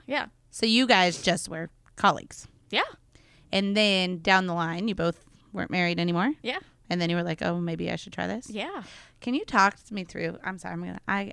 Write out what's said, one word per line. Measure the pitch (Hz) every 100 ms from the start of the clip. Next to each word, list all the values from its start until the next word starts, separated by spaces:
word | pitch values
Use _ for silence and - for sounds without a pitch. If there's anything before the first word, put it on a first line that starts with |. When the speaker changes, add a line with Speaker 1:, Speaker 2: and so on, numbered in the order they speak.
| -
Speaker 1:
yeah. | 277 - _ _
Speaker 2:
So | - 226
you | 233 247
guys | 202 180 170
just | - 165 -
were | 160 165 _ _ -
colleagues? | 202 147 - - - _ _
Speaker 1:
Yeah. | 240 480 - _ _ _ _ _
Speaker 2:
And | 196 196 202
then | 208 190 180 175
down | 196 190 185
the |
line, | 170 165 165 220
you |
both | 190 170 - _ - _
weren't | 190 -
married | 180 175 175
anymore? | 170 170 226 311
Speaker 1:
Yeah. | 226 339 - _ -
Speaker 2:
And | 175
then | 165
you | 170
were |
like, | 170 160
"Oh, | 175 175
maybe | 170 165 170
I | 170
should | 185
try | 180 185
this"? | 214 -
Speaker 1:
Yeah. | 208 277 392 185 - - _
Speaker 2:
Can | 240
you | 269 453
talk | 254 294 -
to | -
me | 208
through, | 175 - 165 180
I'm | 185 185
sorry, | 185
I'm | 170
gonna, | 180 185 -
I, | 196 196